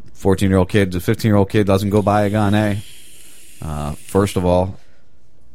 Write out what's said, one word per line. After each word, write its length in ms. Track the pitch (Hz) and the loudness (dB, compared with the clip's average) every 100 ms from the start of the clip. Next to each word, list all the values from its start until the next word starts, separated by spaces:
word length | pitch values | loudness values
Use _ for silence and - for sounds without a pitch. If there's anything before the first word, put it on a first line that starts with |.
| - | -14
fourteen-year-old 560 | - 98 95 98 95 90 | -4 0 2 4 4 4
kid, 240 | 107 98 | 2 2
the 80 | 90 | 0
fifteen-year-old 500 | - 110 113 104 95 | -2 0 4 4 4
kid 160 | 107 101 | 2 4
doesn't 240 | 95 104 | 2 4
go 120 | 104 | 2
buy 200 | 101 104 | 4 2
a 80 | 104 | 2
gun, 240 | 107 101 | 2 2
eh? 220 | 104 107 101 - - - - - - - - | 2 2 -2 -6 -14 -16 -16 -16 -16 -16 -12
Uh, 320 | 78 76 76 | -8 -6 -6
first 420 | - - 98 101 98 | -8 -2 0 2 2
of 80 | |
all, 340 | 90 90 92 92 - - - - - - - | 2 2 0 -4 -14 -14 -16 -16 -14 -14 -14